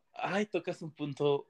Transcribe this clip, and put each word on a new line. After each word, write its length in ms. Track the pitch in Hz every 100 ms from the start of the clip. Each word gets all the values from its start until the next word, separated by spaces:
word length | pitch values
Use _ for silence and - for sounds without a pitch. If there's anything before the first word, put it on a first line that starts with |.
| _
ay, 340 | - 156 190 208
tocas 340 | 175 175 170
un 100 | 165
punto 560 | - 147 135 147 143